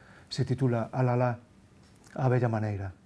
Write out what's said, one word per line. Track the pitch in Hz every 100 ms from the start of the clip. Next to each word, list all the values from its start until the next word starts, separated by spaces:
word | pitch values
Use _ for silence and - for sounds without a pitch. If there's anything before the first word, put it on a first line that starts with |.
| - - -
se | - 131
titula | 127 135 117 113
Alalá, | 135 127 120 123 117 - - - - - - - -
a | 131
bella | 123 117
maneira, | 110 107 101 98 -